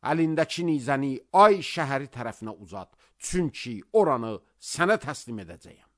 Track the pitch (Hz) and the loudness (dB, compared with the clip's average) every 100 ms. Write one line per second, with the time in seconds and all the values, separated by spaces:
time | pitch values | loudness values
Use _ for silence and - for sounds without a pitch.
0 | 120 160 160 160 160 - 170 151 123 139 | -2 0 0 0 -2 -2 -2 -2 0 -2
1 | 139 131 _ 185 208 202 160 - 147 139 | -2 -6 _ 8 8 8 0 -6 -4 -4
2 | 139 120 117 104 110 92 98 98 92 _ | -6 -10 -10 -8 -12 -12 -14 -14 -14 _
3 | _ _ - 180 160 - 123 110 - 220 | _ _ -4 -2 -2 -4 -10 -10 0 2
4 | 180 127 113 104 _ _ - - 175 214 | 4 2 -2 -8 _ _ -14 -2 0 0
5 | 131 143 - 113 87 82 87 - _ | -2 -12 -10 -12 -12 -18 -20 -20 _